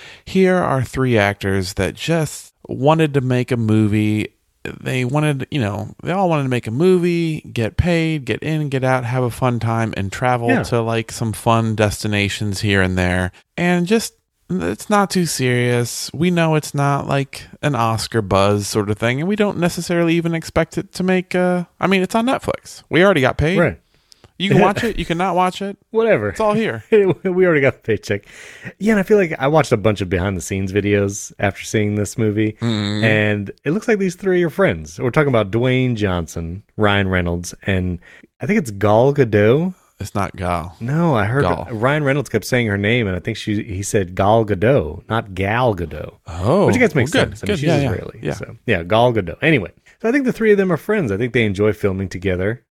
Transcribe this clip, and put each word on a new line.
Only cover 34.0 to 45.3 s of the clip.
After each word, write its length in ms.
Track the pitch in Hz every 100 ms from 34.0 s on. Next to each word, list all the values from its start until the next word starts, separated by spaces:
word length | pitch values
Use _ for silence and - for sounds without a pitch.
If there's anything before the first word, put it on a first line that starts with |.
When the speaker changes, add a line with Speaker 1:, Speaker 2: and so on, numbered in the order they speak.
| 190 175
Speaker 2:
three 260 | 196 180
are 60 | 170
friends. 500 | 165 190 87 78 -
We're 120 | 131
talking 180 | 135 147
about 220 | 120 101
Dwayne 440 | 110 127 127 127 117
Johnson, 680 | 101 90 82 - 82 90 - -
Ryan 300 | 104 101 95
Reynolds, 440 | 92 87 87 85 -
and 360 | - 95 92 85 - - - _
I 60 | 131
think 100 | 220
it's 140 | 135
Gal 420 | 101 104 107 131
Gadot. 640 | 143 123 104 104 135 180 180 _ -
Speaker 1:
It's 160 | 101 104
not 200 | 95 -
Gal. 400 | 90 87 87 -
Speaker 2:
No, 340 | 117 151 170 127
I 100 | 104
heard 180 | 131
Speaker 1:
Gal. 240 | 92 87 -
Speaker 2:
Ryan 320 | 113 120 151
Reynolds 240 | 143 143 120
kept 160 | 110
saying 220 | - 127 117
her 100 | 101
name, 260 | 101 120 104
and 80 | 90
I 40 |
think 180 | 101 110
she, 260 | - 107
he 200 | - 92
said 320 | 98 110 90 92
Gal 280 | 98 113 107
Gadot, 640 | 95 107 139 76 80 -
not 280 | 113 110